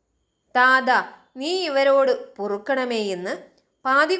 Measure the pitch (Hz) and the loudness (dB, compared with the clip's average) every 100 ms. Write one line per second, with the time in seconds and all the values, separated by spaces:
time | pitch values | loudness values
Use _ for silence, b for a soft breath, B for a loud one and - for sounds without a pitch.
0 | _ _ _ _ _ 254 254 262 247 226 | _ _ _ _ _ 2 4 4 2 0
1 | 175 - _ 254 294 370 339 269 277 277 | -2 -10 _ -10 -6 -4 -2 0 4 4
2 | 269 - - - 202 208 208 262 247 233 | 2 0 -6 -10 -8 -6 -4 -4 -2 -4
3 | 202 180 190 269 - _ _ _ 262 269 | -4 -6 -8 -10 -12 _ _ _ 0 2
4 | 311 | 2